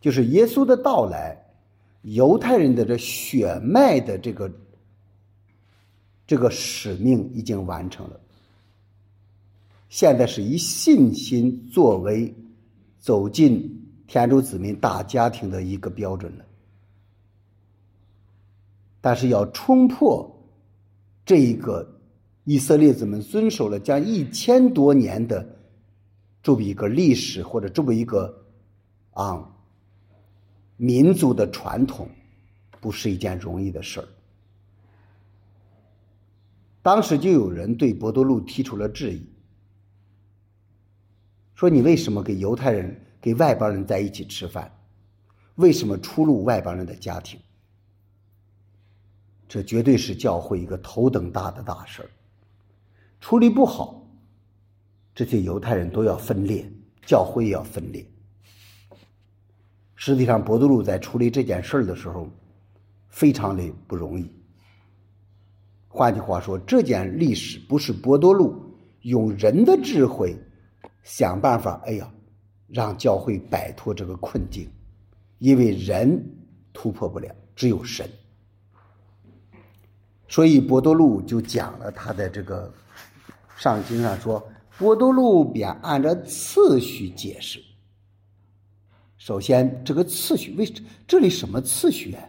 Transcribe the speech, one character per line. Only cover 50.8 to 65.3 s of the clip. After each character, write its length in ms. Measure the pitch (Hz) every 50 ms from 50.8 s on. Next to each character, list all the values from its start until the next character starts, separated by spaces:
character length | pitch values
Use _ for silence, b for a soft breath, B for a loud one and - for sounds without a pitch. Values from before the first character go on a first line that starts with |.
| - - - 120 120 131
等 240 | 120 104 87 87 76
大 180 | 98 92 92
的 120 | - - 127
大 200 | - 87 - -
事 160 | - - - -
儿。 80 | - _ _ _ _ _ _ _ _ _ _ _ _ _ _ _ _ _ _ _ _ _ _
处 200 | - - 226 233
理 100 | 233 233
不 160 | 214 262 269
好， 420 | - - - - - - - - - _ _ _ _ _ _ _ _ _ _ _ _ _ _ _ _ _ _ _ _ _
这 100 | - 123
些 160 | - - 110
犹 180 | 92 87 87 101
太 160 | - 117 120
人 140 | 95 85 85
都 160 | - 107 113
要 140 | 107 90 -
分 280 | - - 113 95 98
裂， 240 | 98 110 - - - - - - _ _ _ _
教 180 | - - 110 92
会 220 | - - 127 117
也 60 | 107 98
要 100 | 80 -
分 280 | - - - 82 82
裂。 160 | - - - - _ _ - _ _ _ b b b b b b b b b b b b b b b _ _ _ _ _ _ _ _ _ _ _ _ _ _ _ _
实 200 | _ - - 139
际 120 | 131 127
上， 180 | 120 117 - -
伯 140 | - 107 117
多 100 | 135 143
禄 140 | 135 117 101
在 160 | - 95 95
处 180 | - - -
理 140 | 120 120 120
这 120 | 117 139 127
件 220 | 117 92 87 90
事 140 | - - 143
儿 80 | 120
的 100 | 92 90
时 140 | - - 85
候， 180 | 82 90 82 76 - - _ _ _ _ _ _ _ _ _ _ _ _ _ _
非 240 | - - 160 147 131
常 240 | - 101 98 98
的 80 | 92 90 82 73 - -
不 100 | _ -
容 240 | 87 82 78 82 92
易。 100 | 87 82 - - _ _ _ _ _ _ _ _ _ _ _ _ _ _ _ _ _ _